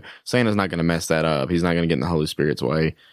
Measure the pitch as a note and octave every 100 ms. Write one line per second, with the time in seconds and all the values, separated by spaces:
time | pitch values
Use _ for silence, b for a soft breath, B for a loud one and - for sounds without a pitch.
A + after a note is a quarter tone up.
0 | B B - B2 A#2 G2+ F#2+ E2+ E2 E2
1 | - D#2+ D#2+ D2+ C2 F2 E2+ E2+ E2 D2+
2 | D#2 D#2+ D#2 - D2 - B1 D#2+ D#2+ b
3 | b